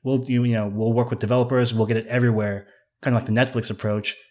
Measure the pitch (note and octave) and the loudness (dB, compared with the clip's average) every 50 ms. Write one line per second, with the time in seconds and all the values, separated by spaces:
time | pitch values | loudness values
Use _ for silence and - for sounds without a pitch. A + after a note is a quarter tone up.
0 | - C3 C3+ B2+ B2+ C3 B2 A#2+ B2 A#2+ A2+ A2 G#2 G#2 G2+ G#2+ A2 A#2 A2+ A#2+ | -2 -2 0 0 0 0 0 2 2 2 0 0 -2 -2 -2 0 0 2 2 2
1 | A#2+ A#2 A2+ - G#2+ G2+ B2 B2+ A#2 B2 C3 B2+ A#2+ A#2+ A#2 A2+ A2 G#2+ A2+ A2+ | 0 0 -2 -4 -2 0 2 2 2 2 2 2 2 2 2 0 0 0 0 -2
2 | A2 - B2 B2 B2 A#2+ A2 G#2+ G#2 G#2 G2+ G2+ - - _ _ _ _ _ _ | -2 -2 0 2 2 2 2 2 0 -2 -4 -6 -10 -14 _ _ _ _ _ _
3 | - C3+ A#2+ A2+ - - G#2+ A#2+ C3+ C3 - A2+ A2 - G#2+ - - G#2 G#2 G#2+ | -2 0 0 0 0 0 2 2 2 0 0 -2 -4 -4 -4 -4 -4 -2 -2 -2
4 | G2+ - - - - _ | -4 -6 -8 -10 -14 _